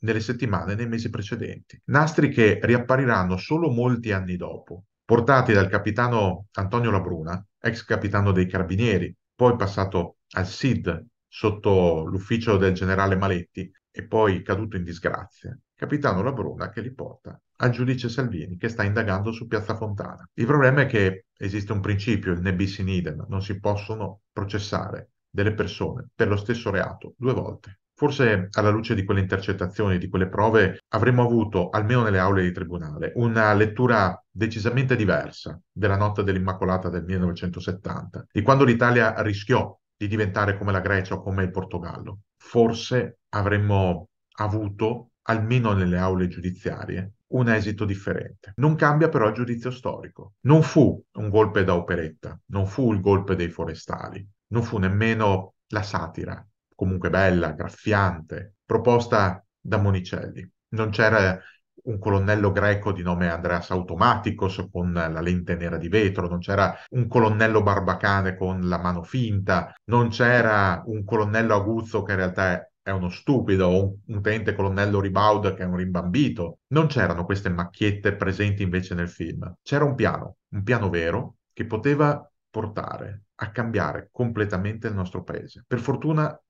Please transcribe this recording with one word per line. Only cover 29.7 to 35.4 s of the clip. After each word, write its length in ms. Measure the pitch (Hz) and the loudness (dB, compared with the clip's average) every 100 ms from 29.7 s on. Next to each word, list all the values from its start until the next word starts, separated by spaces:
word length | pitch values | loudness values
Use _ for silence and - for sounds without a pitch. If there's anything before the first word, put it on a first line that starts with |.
| - 104 92 | -2 0 0
di 100 | 90 | -2
quelle 220 | 95 92 | -2 -2
prove, 500 | - 110 110 92 90 _ | 2 4 6 4 0 _
avremmo 340 | 107 98 123 | 0 4 4
avuto, 460 | 120 117 104 98 90 | 4 4 2 0 0
almeno 340 | 107 104 123 | 0 2 2
nelle 160 | 110 95 | 2 2
aule 240 | 92 98 | 4 2
di 100 | 92 | 2
tribunale, 580 | 90 87 87 78 73 80 113 | -2 -6 -8 -8 -8 -6 0
una 380 | 117 113 107 | 0 4 4
lettura 680 | 101 107 104 123 113 92 90 _ | 4 4 2 2 4 2 0 _
decisamente 640 | 95 110 113 107 120 131 120 | -4 -4 -2 -2 0 0 2
diversa 640 | 101 78 - - | 2 0 -2 -10